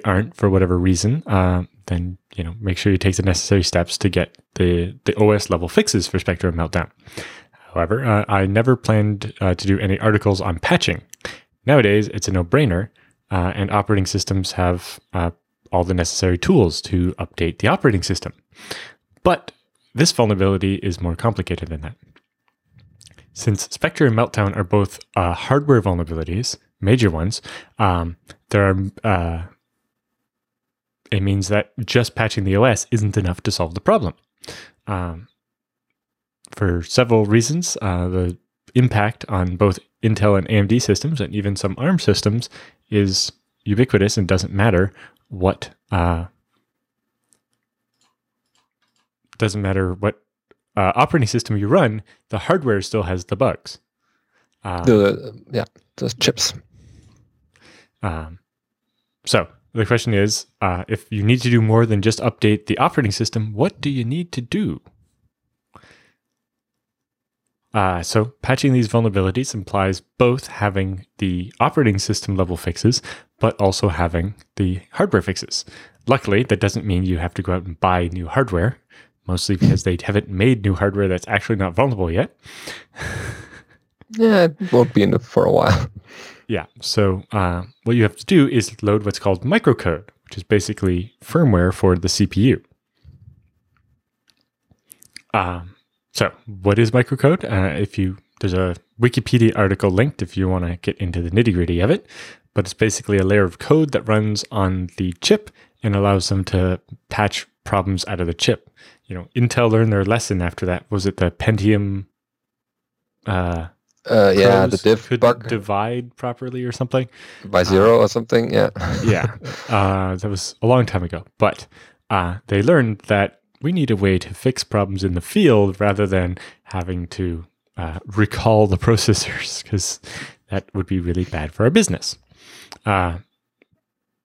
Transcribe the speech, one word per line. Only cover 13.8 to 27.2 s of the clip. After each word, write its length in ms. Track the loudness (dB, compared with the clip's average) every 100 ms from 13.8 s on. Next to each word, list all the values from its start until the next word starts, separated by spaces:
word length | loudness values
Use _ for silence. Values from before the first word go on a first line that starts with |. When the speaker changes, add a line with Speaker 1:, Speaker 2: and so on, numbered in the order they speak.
| 2 0 0
Speaker 1:
systems 460 | -2 -2 -2 -2
have, 480 | -2 0 0 -6 -18 _
uh, 180 | -4 -4 -6 _ _ _
all 140 | -2
the 100 | 0
necessary 420 | -2 -2 -2 0 0
tools 460 | 2 4 4 0
to 300 | -4 -2 -2
update 480 | -4 -10 -4 -4 0
the 60 | 0
operating 360 | 2 2 0
system. 320 | -2 -6 -6 -16 _ _ -18 -16 -16 -20 _ _
But 300 | 0 0 -4 _ _ _ _
this 180 | 0 0
vulnerability 640 | 2 0 2 2 2 0
is 260 | -2 -4 -4
more 160 | -4 -2
complicated 540 | -2 -2 -6 -6 -6
than 100 | -10
that. 160 | -12 -16 _ _ _ _ _ _ _ _ _ _ -20 -20 _
Since 380 | -4 -2 -2 -4
Spectre 340 | -4 -4 2
and 100 | 2
Meltdown 400 | 4 0 0 -2
are 100 | -2
both, 360 | 0 2 0 -4 -6 -2
uh, 160 | -2
hardware 480 | -2 0 0 4 4
vulnerabilities, 800 | 4 -2 -2 -6 -4 -6 -6 -10 _ _
major 280 | 2 4 4
ones, 300 | 2